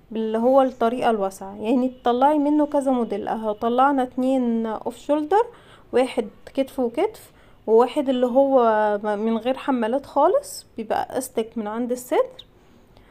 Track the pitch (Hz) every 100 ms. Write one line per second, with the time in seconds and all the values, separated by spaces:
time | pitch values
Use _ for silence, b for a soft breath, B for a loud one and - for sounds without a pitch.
0 | - 220 220 226 233 269 262 254 226 247
1 | 240 220 190 190 190 208 214 233 254 247
2 | 240 247 269 311 285 302 294 294 269 254
3 | 220 202 214 220 220 208 233 247 269 277
4 | 247 254 254 262 240 226 226 214 - 240
5 | - 302 302 403 480 B B B B 226
6 | 254 - 208 - - - 269 - 240 240
7 | 427 427 - b b b - 220 247 311
8 | 269 254 247 247 277 269 233 214 214 208
9 | 214 208 220 226 233 262 - 254 220 262
10 | - 285 320 539 - - - - 214 -
11 | - - 262 - 226 233 208 226 247 247
12 | - 349 508 - - b b b b b
13 | b